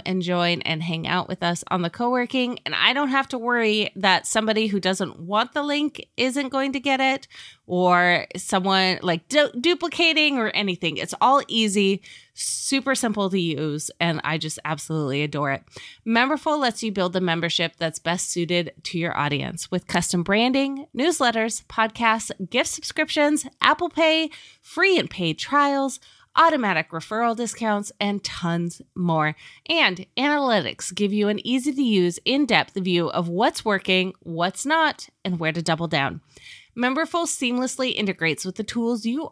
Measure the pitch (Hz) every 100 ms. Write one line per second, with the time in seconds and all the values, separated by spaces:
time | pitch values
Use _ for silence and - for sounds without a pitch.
0 | - 185 175 180 175 175 - 160 165 160
1 | 165 180 - 185 170 170 - 185 170 -
2 | 240 247 247 262 247 247 - 151 185 254
3 | 285 269 269 254 233 240 220 214 208 -
4 | 196 180 - 226 220 220 220 202 185 190
5 | 175 - 170 208 240 302 294 294 294 -
6 | - - 254 254 262 269 277 269 262 262
7 | 269 269 - - - - - 180 180 180
8 | 180 170 - - - 196 185 190 185 180
9 | 180 170 - 285 294 240 294 359 349 -
10 | 339 320 302 277 214 - 202 175 170 147
11 | 175 - 233 277 - 226 220 196 196 190
12 | - - _ - - - - 269 269 262
13 | 240 208 190 190 170 143 156 147 - -
14 | 170 156 - 160 160 - 151 156 - 160
15 | 143 139 151 147 143 135 - - - -
16 | - 226 254 302 - 302 254 220 226 202
17 | 180 185 185 165 170 - 165 - 165 156
18 | - 180 - - 165 175 160 - - 180
19 | 165 - 147 143 135 170 - 180 - 180
20 | 170 180 170 202 240 262 269 277 285 -
21 | 302 330 247 226 226 - - - 220 220
22 | 233 226 - - 190 240 320 - - -
23 | 311 - 294 294 254 - 214 233 349 -
24 | 320 320 320 - - - - - 381 359
25 | - - 170 156 - 285 285 277 277 -
26 | - _ _ - 330 311 220 165 - 165
27 | - 214 233 226 233 - 226 208 202 -
28 | 202 202 - - 175 170 170 - - -
29 | 175 160 151 151 - - - 330 247 180
30 | 190 - 277 294 269 220 131 - - 180
31 | 202 208 208 208 - 262 254 262 262 208
32 | 175 175 - 269 277 185 139 - 185 175
33 | 165 - 170 170 247 - 220 196 - 185
34 | 185 - - 165 175 - 269 320 311 -
35 | - _ 196 175 160 160 165 160 165 160
36 | 135 87 - - - - - - 247 269
37 | 320 349 339 - 254 247 254 - 254 -
38 | 208 180 160 147 185 185 214 240 233 240
39 | 226 262 320